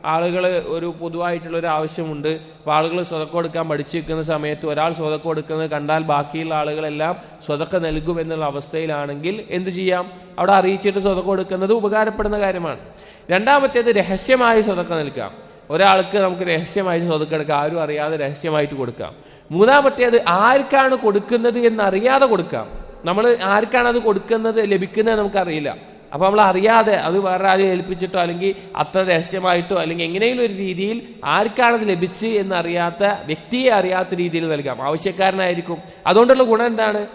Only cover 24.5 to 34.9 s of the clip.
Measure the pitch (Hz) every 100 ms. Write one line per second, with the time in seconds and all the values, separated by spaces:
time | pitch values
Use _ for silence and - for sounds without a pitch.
24.5 | 220 208 190 190 220 220 220 202 196 175
25.5 | 156 143 - - - - 147 190 208 202
26.5 | 185 208 226 214 185 156 190 190 180 190
27.5 | 190 196 180 180 180 180 185 170 175 190
28.5 | 185 - - 151 190 185 165 175 190 180
29.5 | 175 175 185 160 170 165 180 233 247 233
30.5 | 190 190 175 196 233 - - 139 165 220
31.5 | - 240 240 214 180 175 - 226 214 190
32.5 | 180 170 175 170 170 202 202 143 160 -
33.5 | 247 262 208 185 185 180 180 175 165 165
34.5 | 147 139 120 135